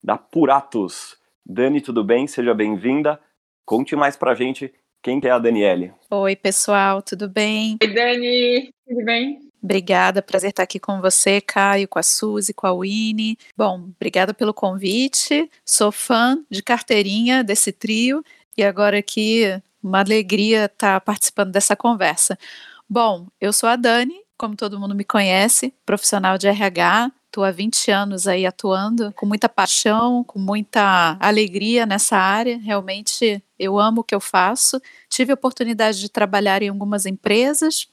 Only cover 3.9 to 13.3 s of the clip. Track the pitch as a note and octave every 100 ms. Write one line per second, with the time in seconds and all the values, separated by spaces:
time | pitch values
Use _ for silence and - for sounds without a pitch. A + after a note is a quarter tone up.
3.9 | D3 C#3+ - C3+ A2+ B2+ C3 C3+ _ _
4.9 | _ B2 C3+ C3+ B2 A#2 A2+ G2+ F2+ F2+
5.9 | - _ G3+ G3 G3 G3 F#3+ - G3+ G3
6.9 | G3 G3 F#3 G#3 G3 G#3+ G#3+ A3 A3 G#3+
7.9 | G#3 A#3+ B3 A#3+ B3 B3 B3 C4+ _ -
8.9 | A#3+ A3 A#3 C4 C#4+ - _ F#3+ G3 F3+
9.9 | F3+ F#3 F#3+ - F#3+ G3 - F#3 F#3+ -
10.9 | G3 F#3 - G3 G3+ - G#3 G3 G3 G3
11.9 | - - - G#3+ G#3 G3 - F#3+ F3+ F#3+
12.9 | G#3+ A3 G#3+ A3